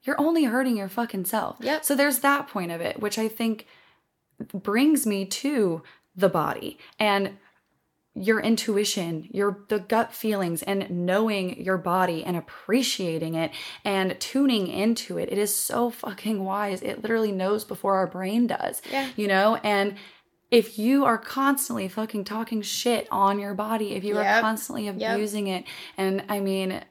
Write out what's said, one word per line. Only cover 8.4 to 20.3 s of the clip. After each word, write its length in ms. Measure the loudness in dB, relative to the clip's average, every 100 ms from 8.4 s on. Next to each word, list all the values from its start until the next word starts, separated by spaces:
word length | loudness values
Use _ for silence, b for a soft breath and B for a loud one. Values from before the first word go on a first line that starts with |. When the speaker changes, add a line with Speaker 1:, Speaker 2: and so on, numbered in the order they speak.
Speaker 1:
intuition, 880 | 4 2 2 0 0 -2 -4 -6 -6
your, 280 | 0 0 -2 -4
the 100 | -4
gut 320 | 2 0 0
feelings 480 | -2 -2 0 -2 -4
and 260 | -2 -2 -2
knowing 720 | -2 0 2 2 0 -2 -4
your 140 | -2 -2
body 480 | 0 2 2 0 -2
and 100 | -4
appreciating 1000 | -6 -16 0 2 2 -2 -2 -2 -2 -2
it 160 | -2 B B B -2
and 340 | 0 0 -2
tuning 480 | -4 2 4 2 0
into 500 | 0 2 0 -2 -4
it. 140 | -2
It 60 | 0
is 180 | 0 0
so 340 | -2 0 0
fucking 540 | -2 -10 -6 -4 -2
wise. 380 | -2 -2 -2 -4
It 200 | -6 -6
literally 300 | 0 0 2
knows 320 | 0 0 0
before 320 | -2 -4 0 2
our 120 | 2
brain 400 | -2 -2 2 2
does, 340 | 0 -4 -6 B
Speaker 2:
Yeah. 160 | -4 -4 -4
Speaker 1:
you 140 | 2
know? 300 | 4 4 4
And 320 | 2 2 0 -4 B B _